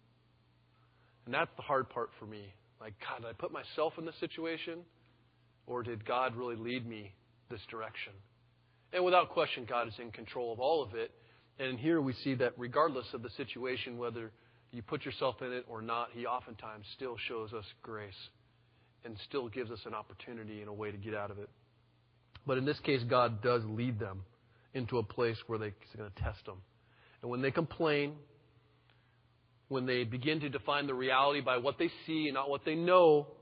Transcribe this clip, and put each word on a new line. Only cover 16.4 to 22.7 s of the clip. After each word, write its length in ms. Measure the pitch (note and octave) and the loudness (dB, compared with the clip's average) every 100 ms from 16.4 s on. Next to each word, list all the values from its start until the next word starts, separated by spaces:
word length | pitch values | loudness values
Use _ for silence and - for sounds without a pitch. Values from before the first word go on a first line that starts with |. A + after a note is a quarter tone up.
| B2 A2 A2+ G#2+ G#2+ - | -4 -14 -14 -14 -14 -10
still 200 | C3 A2+ - | -8 -6 -6
shows 260 | A#2 A2 | -6 -6
us 120 | A2+ G2+ - | -8 -10 -16
grace 460 | - A2 G2+ F#2+ - _ _ _ _ _ _ _ A#2+ | -12 -10 -10 -14 -20 _ _ _ _ _ _ _ -14
and 100 | G#2 - | -12 -6
still 200 | C#3+ A#2+ | -4 -4
gives 220 | B2+ A#2 | -4 -6
us 160 | A2 A#2+ | -6 -8
an 80 | |
opportunity 680 | A2 G#2+ F#2 - A#2+ G#2+ G#2+ | -8 -8 -14 -12 -10 -10 -10
and 80 | G#2 | -10
a 40 | |
way 160 | G#2 G#2+ | -6 -6
to 80 | G2+ | -6
get 160 | G#2+ | -6
out 160 | G#2+ G2+ | -4 -4
of 80 | G2+ | -8
it. 120 | G#2 _ _ _ _ _ _ _ _ - - | -14 _ _ _ _ _ _ _ _ -8 0
But 100 | C3 | 2
in 80 | |
this 140 | C3+ | 2